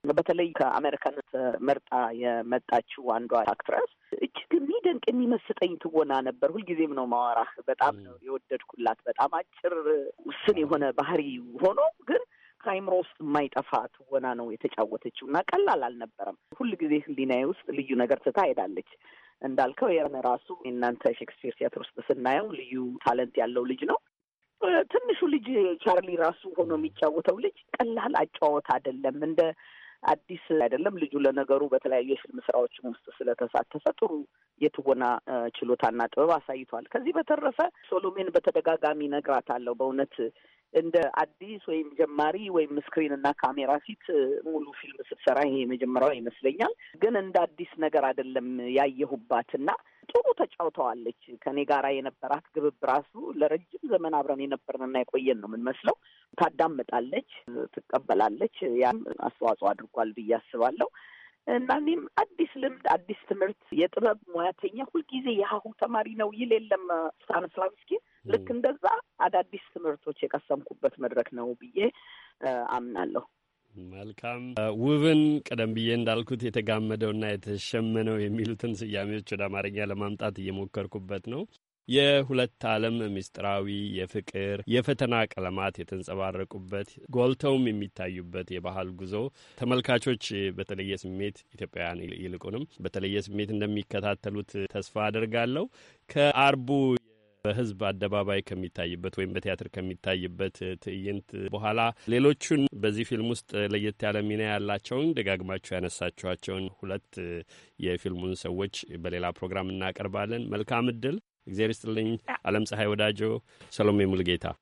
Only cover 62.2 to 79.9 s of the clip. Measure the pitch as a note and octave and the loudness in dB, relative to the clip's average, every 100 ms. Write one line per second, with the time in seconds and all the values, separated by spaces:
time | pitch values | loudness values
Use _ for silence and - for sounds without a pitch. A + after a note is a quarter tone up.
62.2 | - - E4 C4+ C4 - - - F3+ G#3 | -2 0 -2 0 -4 -2 0 0 0 -10
63.2 | - G3 F#3+ - _ - F3 - A3 G#3+ | -4 0 0 -2 _ 2 2 4 2 2
64.2 | - E3+ F3 - - A3 C4+ E4+ - C4 | -4 -2 -2 -2 -6 -6 -4 -4 -4 -4
65.2 | B3+ G#3+ G3+ G#3+ A3 - G#3 A#3 A3 A3 | 0 0 0 -2 -6 -6 -2 0 -2 -2
66.2 | G#3+ G#3+ A#3+ A3 A3 G3 F3+ E3+ D#3+ - | -4 -2 2 2 2 -2 0 -2 -2 -8
67.2 | - F3 F3+ - F#3 - _ G#4 _ _ | -4 -4 -4 -4 -4 -4 _ -6 _ _
68.2 | - A3+ F#3+ A#3+ B3+ C#4 - A#4+ - - | -2 -2 -2 0 0 2 2 0 -2 0
69.2 | - F#3+ F3+ G3+ - F3 E3 D3 - D3 | 2 2 0 -8 -14 -6 -4 -4 -8 -4
70.2 | C#3 D3 _ C#3+ - - C3+ - B2 A#2+ | -4 -4 _ -4 -4 -2 -2 0 -2 0
71.2 | A#2 B2 A#2+ A#2+ B2 F3+ A3 - - - | -2 -4 -6 -6 -4 0 0 0 -20 -20
72.2 | - _ C3+ B2 A#2+ B2 A#2+ G2 F2 - | -20 _ -2 -2 -2 -4 -4 -4 -4 -4
73.2 | - _ _ _ _ - F2+ F#2+ G#2 G2+ | -8 _ _ _ _ -18 -16 -14 -14 -10
74.2 | A#2+ A#2+ B2 A2 G#2+ G#2+ B2+ D3 D#3 D#3 | -8 -8 -8 -2 -2 0 2 4 6 6
75.2 | D3+ D3+ - A#2+ A2+ A2+ A2+ A#2 A2+ A2+ | 6 2 -2 -2 0 0 0 2 2 0
76.2 | A2+ B2 A#2+ A#2 G#2+ G#2+ G#2+ G#2+ A2 G#2+ | -2 -4 -2 -2 0 0 0 0 0 0
77.2 | G#2+ G2+ G#2 G2+ - A#2 A2+ A2 A2 A2 | -2 -4 -4 -6 -2 -2 0 0 0 0
78.2 | G#2 A2 A2 G#2+ A#2 G#2 A2+ G2+ G2+ G#2+ | 0 -2 -2 -4 -4 -4 -4 -4 -4 -4
79.2 | G#2 G2 G2 G2 G2+ G2+ G#2 | -6 -4 -2 -2 -4 -4 -4